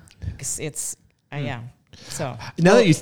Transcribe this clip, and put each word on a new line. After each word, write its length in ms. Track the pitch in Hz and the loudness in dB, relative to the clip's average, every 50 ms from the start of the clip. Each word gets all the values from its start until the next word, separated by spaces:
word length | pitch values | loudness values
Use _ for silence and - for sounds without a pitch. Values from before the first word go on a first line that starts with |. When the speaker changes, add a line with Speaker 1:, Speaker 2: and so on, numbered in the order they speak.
| - _ _ _ - - - - | -14 _ _ _ -10 -10 -10 -8
Speaker 1:
It's, 200 | - - - - | -10 -10 -8 -8
it's, 360 | 147 151 - - - - - - _ _ _ _ _ _ | -8 -10 -10 -10 -10 -10 -12 -14 _ _ _ _ _ _
uh, 60 | 143 147 | -10 -8
Speaker 2:
Hmm. 60 | 143 | -8
Speaker 1:
yeah. 140 | 143 131 117 117 123 - _ _ _ - - - - | -8 -8 -10 -12 -16 -20 _ _ _ -20 -20 -16 -14
So 260 | - - 156 127 120 113 - - - - | -10 -8 -8 -8 -8 -12 -14 -12 -4 2
Speaker 2:
Now 140 | 165 180 | 4 6
Speaker 1:
Well 40 | 214 | 8
Speaker 2:
that 100 | 247 226 | 8 8
you, 80 | 175 151 - | 6 4 4